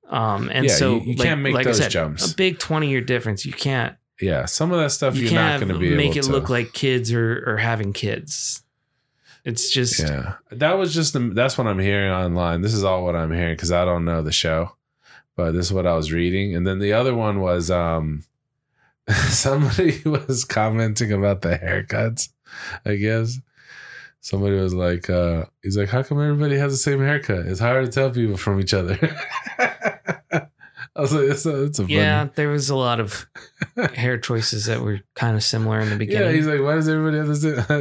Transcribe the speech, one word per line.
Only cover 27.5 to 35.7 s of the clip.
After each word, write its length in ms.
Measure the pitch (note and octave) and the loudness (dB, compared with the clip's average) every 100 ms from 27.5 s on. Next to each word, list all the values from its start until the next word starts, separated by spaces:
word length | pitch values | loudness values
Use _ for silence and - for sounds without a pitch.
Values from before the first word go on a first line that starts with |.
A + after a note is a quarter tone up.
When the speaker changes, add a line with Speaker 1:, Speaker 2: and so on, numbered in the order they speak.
| F#2 | -2
Speaker 2:
hard 240 | A#2 C3 B2+ | 2 2 0
to 40 | |
tell 180 | C#3 C3+ | 0 0
people 260 | A#2+ A2+ F#2+ | 2 0 0
from 240 | - G2 | 0 0
each 140 | F#2+ | 2
other." 240 | G2+ F2+ G2 | 0 0 0
<laughs> 720 | D#3+ D3+ - - - - B3 - A3 - - - _ E3+ - _ - - - - | 0 -2 -8 -10 -10 -2 -2 -2 -6 -6 -8 -10 _ -4 -4 _ -20 -18 -14 -2
I 40 | |
was 120 | C#3 | 0
like, 160 | D3+ C#3 | 2 2
"That's 160 | D3 E3 | 2 -2
a, 60 | |
that's 260 | C#3+ C#3+ D3 | 0 0 0
a 40 | |
funny" 120 | G2 | 2
Speaker 1:
Yeah, 340 | D3+ D3+ D3+ D3 | 4 4 4 0
there 140 | - D3 | -2 0
was 220 | D3 C#3 | 0 0
a 40 | C3+ | 0
lot 240 | B2 A#2 | 2 0
of 260 | G#2 - - - - _ | -2 -6 -14 -20 -20 _
Speaker 2:
<laughs> 340 | - - G#3+ | -8 -4 -4
Speaker 1:
hair 240 | - B2 A#2+ | 0 0 0
choices 480 | - A#2 A2+ A2 G#2+ | -2 -2 -2 -2 -2
that 140 | A2+ | -2
were 200 | A2+ G2 - | -2 -4 -8
kinda 260 | - A#2 G#2+ | -4 0 0
similar 380 | - A2+ A2 | 0 0 0